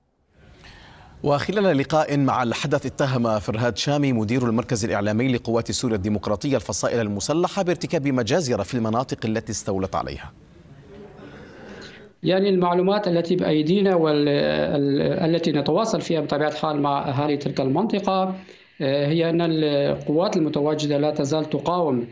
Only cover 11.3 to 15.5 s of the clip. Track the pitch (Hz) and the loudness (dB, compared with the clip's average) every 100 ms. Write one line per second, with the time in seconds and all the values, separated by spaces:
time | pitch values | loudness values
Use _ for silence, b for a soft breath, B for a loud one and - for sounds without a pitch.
11.3 | B B B B B B B B _ 160 | B B B B B B B B _ 0
12.3 | 190 202 185 175 180 185 208 185 170 170 | 2 4 4 4 2 2 2 2 0 2
13.3 | 170 - 156 151 202 196 175 156 147 147 | 0 2 2 2 4 4 4 4 4 2
14.3 | 143 151 151 147 143 139 143 151 143 160 | 2 2 2 0 0 2 2 0 0 0
15.3 | 165 165 | 2 2